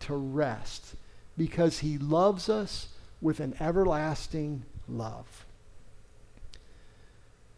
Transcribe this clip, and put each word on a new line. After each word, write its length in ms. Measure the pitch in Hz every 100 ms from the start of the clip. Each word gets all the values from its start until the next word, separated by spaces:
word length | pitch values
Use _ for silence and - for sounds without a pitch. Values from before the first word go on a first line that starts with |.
to 140 | -
rest 800 | 143 135 135 147 110 - - - - - - - -
because 400 | 160 - 170 -
he 180 | 151 147
loves 540 | 143 160 190 190 196
us 380 | 214 202 - - - - -
with 180 | 156 156
an 140 | 143 123
everlasting 1000 | 156 175 185 151 156 143 - 160 151 143 117 - -
love. 600 | 120 107 117 - - - - - - - - - - - - - - - - - - - - - - -